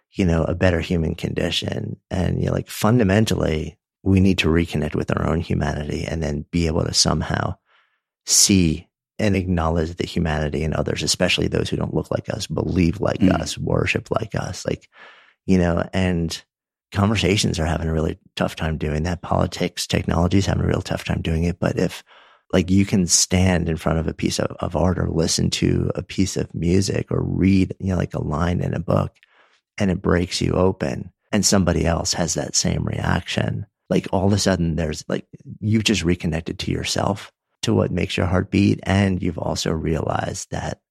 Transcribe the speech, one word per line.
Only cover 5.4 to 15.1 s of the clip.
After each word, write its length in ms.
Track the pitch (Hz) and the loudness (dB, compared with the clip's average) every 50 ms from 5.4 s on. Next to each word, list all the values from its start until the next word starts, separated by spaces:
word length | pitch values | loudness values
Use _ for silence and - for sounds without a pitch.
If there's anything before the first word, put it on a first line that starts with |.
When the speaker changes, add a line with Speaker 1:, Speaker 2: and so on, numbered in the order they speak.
Speaker 1:
humanity 640 | 85 - 87 85 76 71 73 76 73 73 76 80 - | 0 -2 -2 0 0 -2 -2 -4 -6 -6 -6 -6 -4
and 180 | - 78 80 78 | -4 -4 -4 -4
then 220 | 73 73 73 76 _ | -4 -4 -6 -6 _
be 180 | - 85 82 | -2 0 0
able 180 | 80 78 85 - | 0 0 0 -2
to 80 | 50 - | 0 0
somehow 640 | - - 80 76 80 - - - - - - - _ _ _ _ _ _ _ _ _ _ _ _ _ - | 2 2 2 2 0 -2 -2 -2 -2 -2 -2 -4 _ _ _ _ _ _ _ _ _ _ _ _ _ -4
see 640 | - - - - - 101 95 87 80 78 82 - _ _ _ _ _ _ - | 0 2 4 6 6 6 6 6 4 2 -2 -6 _ _ _ _ _ _ -2
and 160 | 107 104 95 | 0 0 0
acknowledge 580 | 95 87 90 90 82 80 80 85 87 78 82 87 | 0 0 0 0 0 2 2 2 0 0 -2 -4
the 100 | - - | -6 -6
humanity 560 | - - 85 82 80 76 78 78 73 73 73 78 | -4 -2 -2 -2 0 0 0 -2 -2 -2 -2 -2
in 100 | 78 73 | -2 -2
others, 300 | 71 73 - - - 78 | -2 -2 -2 -2 -2 -2
especially 440 | 73 - - 90 87 - - 82 | -2 -2 0 0 0 0 0 0
those 220 | - - - - - | 0 0 -2 -2 -2
who 60 | - | -4
don't 180 | - - - - | -4 -4 -2 -2
look 160 | 78 - - | -4 -4 -2
like 200 | - - - - | -4 -4 -4 -4
us, 180 | - - - | -6 -6 -6
believe 540 | - - - - 78 - 95 85 82 - - | -6 -4 -4 -2 0 2 2 2 2 2 0
like 180 | - - - - | -2 -2 0 2
Speaker 2:
Mm. 200 | 95 92 - - | 4 4 4 2
Speaker 1:
us, 180 | - - - | 0 -4 -6
worship 520 | - 50 50 50 50 50 - - - - - | -6 -2 0 0 0 0 0 -2 -4 -2 -2
like 240 | - - - - - | -2 -2 -4 -4 -6
us, 320 | 50 - - - - - | -6 -6 -6 -8 -6 -6
like, 240 | - - - _ _ _ - - - | -6 -6 -6 _ _ _ -20 -20 -20